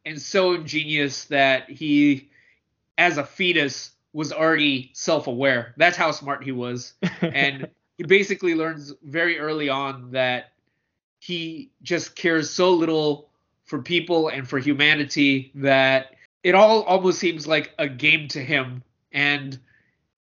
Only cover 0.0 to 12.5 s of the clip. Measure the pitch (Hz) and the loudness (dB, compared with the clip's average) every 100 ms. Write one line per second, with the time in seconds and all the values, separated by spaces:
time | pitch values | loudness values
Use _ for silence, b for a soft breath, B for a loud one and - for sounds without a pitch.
0 | 156 151 - 202 185 180 156 156 151 151 | -14 -14 -2 0 2 0 -4 -6 -2 -2
1 | 143 131 - 143 135 131 - 131 156 147 | -2 -4 -4 2 4 2 -2 -8 2 4
2 | 147 131 - _ _ _ _ _ _ - | 6 4 -4 _ _ _ _ _ _ 0
3 | 175 147 135 - 180 160 139 - - _ | 2 2 -6 -4 0 2 0 -4 -16 _
4 | _ 151 156 151 160 156 147 135 131 - | _ -8 -8 0 2 4 2 0 -6 -10
5 | - 156 139 120 139 123 113 - 170 175 | -2 -2 -2 -2 0 0 -2 0 0 2
6 | 165 147 139 139 135 123 123 123 - - | -2 -2 -6 -8 -6 -6 -6 -8 -10 -6
7 | 180 - 170 139 139 135 - _ _ - | -6 -4 -4 0 -2 -2 -12 _ _ -10
8 | 156 196 196 - 180 165 160 151 143 139 | 2 4 4 -2 0 0 -2 -4 -14 -18
9 | 143 156 175 160 151 156 143 135 139 131 | -8 -2 -2 -2 -4 -4 -2 -2 -4 -8
10 | 123 127 127 123 - _ _ _ _ _ | -8 -2 0 0 -8 _ _ _ _ _
11 | _ _ - 175 165 160 - _ 131 170 | _ _ -8 -8 -6 -10 -16 _ -6 -4
12 | - - 175 165 147 | -4 -4 0 0 -2